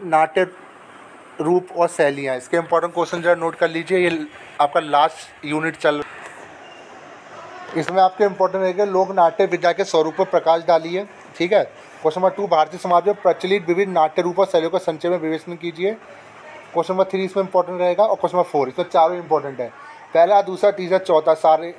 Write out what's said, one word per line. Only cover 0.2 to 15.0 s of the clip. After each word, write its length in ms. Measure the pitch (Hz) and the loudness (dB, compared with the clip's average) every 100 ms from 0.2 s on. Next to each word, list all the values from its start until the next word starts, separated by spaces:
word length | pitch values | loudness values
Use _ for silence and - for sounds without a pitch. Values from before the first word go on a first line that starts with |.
| 160 185 180 - - - - - - - - - | 2 0 -2 -6 -20 -20 -20 -20 -20 -20 -14 -6
रूप 300 | 156 180 180 | 0 0 -2
और 160 | 170 170 | -2 -2
शैलियाँ। 460 | - 143 139 135 127 | 0 0 0 -6 -6
इसके 200 | - 170 | -4 -4
important 360 | 165 165 170 | 0 0 0
question 280 | 170 160 175 | -4 -4 -2
जरा 140 | 170 175 | 0 0
note 200 | 165 165 | -2 -2
कर 140 | 165 | -2
लीजिए, 280 | 165 165 185 | -2 -2 0
ये 280 | 175 160 151 - - - | 0 -2 -6 -16 -10 -2
आपका 180 | 147 170 | 0 0
last 680 | 151 143 156 - - - 147 | 0 2 2 -2 -20 -14 -6
unit 320 | 151 160 156 | -4 -4 -2
चल, 260 | 156 147 - - - - - - - - - - - - - - - - - 165 | -2 -2 -6 -14 -20 -20 -20 -20 -20 -20 -20 -20 -20 -20 -20 -20 -18 -18 -10 -8
इसमें 240 | 151 185 | -2 2
आपके 220 | 185 190 | 2 4
important 400 | 202 185 185 190 | 0 2 0 0
रहेगा 220 | 185 180 202 | -2 0 0
लोक 260 | 185 185 | 0 0
नाट्य 340 | 190 165 165 190 | 2 2 2 0
विद्या 240 | 175 175 | 0 0
के 100 | 175 190 | 0 0
स्वरूप 300 | 165 156 156 | 0 0 0
पर 100 | 185 | 0
प्रकाश 380 | 165 160 165 | 0 2 0
डालिए, 420 | 165 165 165 185 202 - - - | 2 0 0 -6 -8 -14 -12 -4
ठीक 160 | 175 | 0
है। 100 | 202 | 2
क्वेश्चन 580 | 131 - - - 156 180 | 0 -8 -20 -4 -4 2
number 140 | 185 185 | 0 0
two, 120 | 196 | 0
भारतीय 320 | 160 151 175 | 2 2 -2
समाज 280 | 185 175 180 | 0 2 2
में 80 | 202 | 2
प्रचलित 520 | 185 - 185 202 165 | 0 0 0 -2 0
विविध 220 | 175 196 | 0 0
नाट्य 320 | 170 156 185 | 2 0 0
रूप 180 | 175 175 | -2 0
और 60 | 190 | 2
शैलियों 260 | 170 165 | 0 0
को 80 | 180 | -2
संक्षेप 320 | 180 156 | -4 -4